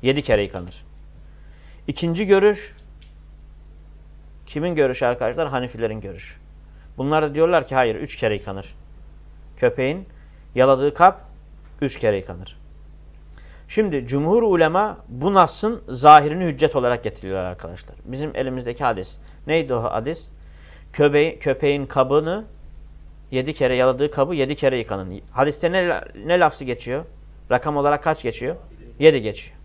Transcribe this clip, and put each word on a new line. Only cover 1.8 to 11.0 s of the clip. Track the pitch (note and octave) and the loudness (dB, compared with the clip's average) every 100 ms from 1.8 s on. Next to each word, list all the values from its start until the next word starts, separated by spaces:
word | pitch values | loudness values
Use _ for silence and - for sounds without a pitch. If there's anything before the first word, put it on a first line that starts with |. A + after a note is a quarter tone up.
| - | -10
İkinci | C#3+ E3+ E3+ G3+ | -6 -4 -4 4
görüş | G3 G3+ G#3 - - - - - - - - - - - - - - - - - - - | 6 6 2 -8 -20 -20 -20 -20 -20 -20 -20 -20 -20 -20 -20 -20 -20 -20 -20 -20 -20 -12
kimin | D3 E3+ | -6 -4
görüşü | D#3+ C3+ B2+ | 0 0 2
arkadaşlar? | B2 A#2+ A2 B2+ D3+ | -2 0 -4 -2 -4
Hanifilerin | C3 B2 A2+ A2+ A2 | -4 -6 -4 -6 -6
görüşü. | G2 F#2 - - - - - - - - | -12 -16 -18 -20 -20 -20 -20 -20 -20 -6
Bunlar | C3+ D#3 | -2 0
da | D3+ | 0
diyorlar | C#3+ E3 E3+ - | 0 2 2 0
ki | |
hayır, | C3+ B2 - | 0 0 -2
üç | C#3+ - | -8 -4
kere | A2+ | -4
yıkanır. | G#2 - G2 G2 - - - - - - - - - | -4 -6 -14 -14 -20 -20 -20 -20 -20 -20 -20 -20 -2
Köpeğin | B2 A#2 C3 E3+ F#3+ - - - - | -2 0 -4 -4 -10 -20 -20 -20 -10
yaladığı | B2 C3 C3+ C#3+ | 2 4 4 2
kap | C#3+ | 6